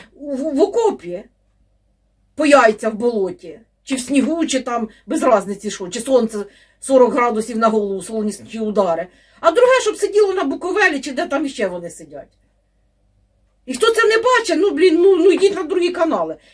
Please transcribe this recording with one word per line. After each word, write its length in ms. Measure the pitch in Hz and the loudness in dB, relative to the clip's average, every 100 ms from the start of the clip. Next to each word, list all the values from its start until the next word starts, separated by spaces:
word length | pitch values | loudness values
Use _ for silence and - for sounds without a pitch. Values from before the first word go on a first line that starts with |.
| - _ | -20 _
в, 200 | 285 262 | -10 -6
в 260 | 302 277 | -4 0
окопі, 640 | 392 440 453 - 175 175 220 _ _ _ _ _ _ _ _ _ _ - | 0 2 0 -2 -8 -12 -14 _ _ _ _ _ _ _ _ _ _ -4
по 100 | 294 | 4
яйця 440 | 277 226 214 220 | 6 6 2 -4
в 40 | |
болоті, 680 | 214 240 226 185 180 170 151 _ _ | -4 -2 -2 -4 -6 -16 -20 _ _
чи 120 | - 262 | -8 -8
в 40 | |
снігу, 460 | - 277 233 330 320 | 0 0 0 -2 -2
чи 140 | 262 | -4
там, 300 | 247 240 220 - - | -4 -6 -6 -10 -8
без 180 | 311 | -2
разниці 480 | 285 214 185 202 214 | 4 4 2 -8 -8
що, 160 | - 180 | -10 -10
чи 120 | 220 | -8
сонце 460 | 226 262 220 214 202 - _ _ | 0 2 2 -4 -10 -16 _ _
сорок 340 | - 262 247 | 0 4 4
градусів 440 | 269 240 220 214 220 | 4 0 -2 -4 0
на 100 | 226 | 0
голову, 340 | 214 202 196 | 2 -2 -6
сонячні 580 | 180 220 214 208 - 226 | -6 -6 -6 -6 -12 -8
удари. 480 | 214 208 190 165 180 _ _ _ | -4 0 0 -2 -6 _ _ _
А 120 | 311 | 0
друге, 300 | 330 494 508 | 2 4 4
щоб 140 | 453 - | 0 -2
сиділо 380 | 403 403 403 | -2 2 0
на 100 | 370 | 0
Буковелі, 560 | 285 - 349 381 392 285 | -4 -6 -4 0 0 0
чи 120 | 294 | -6
де 160 | 262 339 | -6 -4
там 180 | 277 285 | -4 -6
іще 220 | 269 196 | -6 -6
вони 220 | 180 170 | -6 -12
сидять. 480 | - 151 147 - _ _ _ _ _ _ _ _ _ _ _ _ _ - | -16 -18 -20 -20 _ _ _ _ _ _ _ _ _ _ _ _ _ -12
І 80 | |
хто 180 | 262 453 | 0 2
це 160 | 453 427 | 2 2
не 100 | 453 | 2
бачить, 400 | 453 494 - 311 | 2 2 2 0
ну, 120 | 392 | 0
блін, 300 | 285 359 320 | 2 4 4
ну, 140 | 381 359 | 4 6
ну, 160 | 381 | 4
йдіть 240 | 320 392 - | 4 2 0
на 80 | |
другі 260 | 302 359 349 | -4 -2 -2
канали. 480 | 339 330 214 160 - _ | 0 -2 -2 -4 -8 _